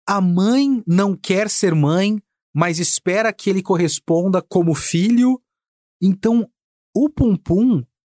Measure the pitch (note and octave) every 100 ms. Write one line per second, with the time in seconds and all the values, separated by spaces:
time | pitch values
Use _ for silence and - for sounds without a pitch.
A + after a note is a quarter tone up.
0 | - G3+ F#3 F3 G3+ B3+ C#4 B3+ F#3+ F3
1 | G3+ F#3+ - F#3+ G#3+ - G3 D#3+ C#3+ E3+
2 | G3+ G#3+ - _ _ C#3+ E3+ E3 F3+ -
3 | - F#3+ A3+ - - F#3+ F#3 F3 E3+ -
4 | - E3 F#3 F#3 - F3+ E3+ D#3 - E3+
5 | G3+ A#3+ B3+ B3+ _ _ _ _ _ _
6 | F#3 F#3+ A3+ A#3 A3 _ _ _ _ -
7 | D4 - B3 F#3 - F3 B3+ F#3 A#2+ _
8 | _